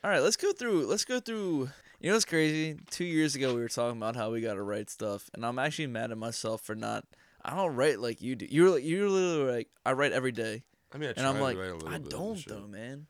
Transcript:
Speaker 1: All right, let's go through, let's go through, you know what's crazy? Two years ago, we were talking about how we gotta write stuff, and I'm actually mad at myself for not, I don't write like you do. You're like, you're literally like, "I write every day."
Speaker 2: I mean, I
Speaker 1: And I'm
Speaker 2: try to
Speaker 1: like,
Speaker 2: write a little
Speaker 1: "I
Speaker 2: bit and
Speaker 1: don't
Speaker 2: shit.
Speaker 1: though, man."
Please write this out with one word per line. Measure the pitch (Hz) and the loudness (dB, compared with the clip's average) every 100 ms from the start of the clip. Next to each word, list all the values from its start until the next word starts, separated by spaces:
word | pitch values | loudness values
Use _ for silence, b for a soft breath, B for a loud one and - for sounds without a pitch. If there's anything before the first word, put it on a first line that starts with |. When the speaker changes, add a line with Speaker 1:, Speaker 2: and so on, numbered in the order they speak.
Speaker 1:
All | 196 | 4
right, | 180 | 4
let's | 156 226 | 4 4
go | 392 | 0
through, | 392 220 180 117 | 0 2 2 2
let's | 202 - | 0 0
go | 254 | -2
through, | 240 220 190 156 131 B B B | -2 -4 0 0 -2 B B B
you | 156 | 2
know | |
what's | 220 - | 2 4
crazy? | 165 156 156 156 151 - | 4 4 2 -2 -6 -10
Two | - 175 | -4 0
years | 160 156 139 | 4 2 2
ago, | 131 120 | 0 2
we | |
were | 117 | -2
talking | - 120 117 | 0 0 0
about | 110 120 | -2 -2
how | 110 | -2
we | 113 | 0
gotta | 113 101 | -2 -2
write | 101 104 104 | -2 -4 -4
stuff, | - 107 101 - | -6 -4 -4 -8
and | - 117 | -6 -4
I'm | 127 | 0
actually | 143 147 151 | -2 -2 -4
mad | 113 117 | -4 -4
at | 113 | -4
myself | 113 117 110 110 | -6 -4 -4 -4
for | - 110 | -6 -6
not, | 110 110 - b b b | -4 -6 -8 b b b
I | - 165 | -8 -2
don't | 185 127 | -2 4
write | 147 117 | 2 4
like | 117 117 | -2 -4
you | 117 127 | -6 -6
do. | - | -2
You're | 143 180 | 6 8
like, | 165 | 6
you're | 143 175 202 | 2 0 2
literally | 190 180 160 135 120 | 2 2 2 2 0
like, | 113 _ - | -4 _ 0
"I | |
write | 131 143 | 2 2
every | 135 131 | 2 0
day." | 117 110 110 - _ _ | -2 -4 -4 -10 _ _
Speaker 2:
I | 139 | -8
mean, | 147 | -6
I | 120 | 0
Speaker 1:
And | 135 | 0
I'm | |
Speaker 2:
try | 107 | 2
to | |
Speaker 1:
like, | 135 95 | 0 -2
Speaker 2:
write | 92 | -4
a | 85 | -6
little | 80 | -6
Speaker 1:
"I | |
Speaker 2:
bit | - | -8
and | - | -8
Speaker 1:
don't | 76 202 208 | -8 -6 -6
Speaker 2:
shit. | 151 | -10
Speaker 1:
though, | 107 101 | -12 -12
man." | 101 117 139 | -12 -12 -12